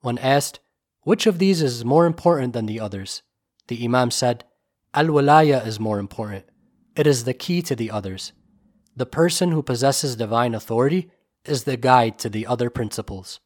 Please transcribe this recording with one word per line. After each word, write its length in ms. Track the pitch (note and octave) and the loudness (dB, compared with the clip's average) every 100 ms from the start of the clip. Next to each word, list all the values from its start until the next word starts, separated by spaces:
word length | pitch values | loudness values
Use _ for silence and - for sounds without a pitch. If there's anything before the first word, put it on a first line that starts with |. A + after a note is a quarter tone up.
When 160 | B2+ A#2+ | -4 -4
asked, 440 | C3 C#3+ - - _ _ _ _ | 2 0 0 -12 _ _ _ _
"Which 240 | - A3+ A3+ | -2 0 2
of 120 | F3+ | 2
these 220 | G3 F3+ | 2 2
is 240 | D3 A#2+ | 0 -2
more 220 | A#2 D3 E3+ | 2 4 4
important 480 | E3 F3 D#3+ B2+ | 2 2 2 0
than 100 | A#2 | -4
the 160 | G#2+ A2 | -6 -6
others?" 420 | G#2+ G2+ G2 - _ _ _ _ _ | -6 -8 -10 -14 _ _ _ _ _
the 160 | A#2+ | -6
Imam 260 | A#2+ B2 B2 | 0 2 2
said, 340 | - B2 A#2 - _ _ _ _ | 0 -2 -2 -8 _ _ _ _
"Al-Walaya 720 | - D#3+ D3 C#3+ D#3 D#3 C3+ | 0 2 4 6 6 6 2
is 140 | A2+ G#2+ | -2 -6
more 220 | A2 G#2 | -4 -2
important. 440 | G2+ - G#2+ G2 _ _ _ _ _ - | -4 -10 -10 -12 _ _ _ _ _ 0
It 100 | D3 | 2
is 160 | C3 | 2
the 120 | A#2 | 0
key 280 | B2 - F3 | -6 -4 -4
to 140 | E3+ B2+ | -2 -6
the 160 | A2+ | -4
others. 400 | G#2+ F#2+ F#2+ - _ _ _ _ _ _ - | -6 -8 -10 -14 _ _ _ _ _ _ -10
The 100 | B2+ | -8
person 460 | - E3+ E3+ F3+ | 0 0 2 0
who 100 | D#3+ | 0
possesses 540 | C#3 B2 C3+ C3+ D3 A#2 | -2 0 0 0 -4 -4
divine 360 | A2 A#2 A#2+ | -2 0 0
authority 600 | A2+ - A#2 C3+ F3+ E3+ _ _ _ | -2 -4 0 2 0 -4 _ _ _
is 180 | - C#3 | -6 -4
the 140 | - B2+ | -4 -2
guide 420 | B2+ B2+ A#2 - | 4 4 4 -4
to 100 | A#2 | -8
the 160 | G#2+ | -8
other 260 | A2+ B2 A#2+ | -4 -2 -4
principles." 680 | - A2 - A2 G2 F#2 - | -4 -8 -6 -10 -12 -14 -20